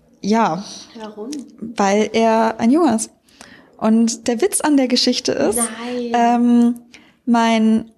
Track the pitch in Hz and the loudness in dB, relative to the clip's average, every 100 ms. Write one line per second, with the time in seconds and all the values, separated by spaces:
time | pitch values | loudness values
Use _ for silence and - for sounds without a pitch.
0 | _ _ 196 226 202 165 208 - - 226 | _ _ -2 0 0 -2 -8 -18 -20 -18
1 | 214 208 233 294 226 - 226 - 196 208 | -16 -14 -12 -12 -14 -14 -10 -2 0 2
2 | 214 - 226 226 226 226 226 302 311 220 | 0 0 2 2 0 0 2 4 2 0
3 | - _ _ - - - _ - 220 226 | -4 _ _ -20 -20 -20 _ -4 0 2
4 | 226 - - 233 392 - 302 277 254 247 | 2 -2 -4 -2 -2 -2 0 2 2 0
5 | 254 254 - - 320 240 226 226 240 247 | 0 0 -2 -2 -2 -2 -6 -8 -10 -8
6 | 240 240 233 240 240 240 240 240 - - | -4 0 2 2 4 4 4 0 -10 -20
7 | _ _ - 233 226 226 220 220 - | _ _ 0 2 2 2 2 2 -2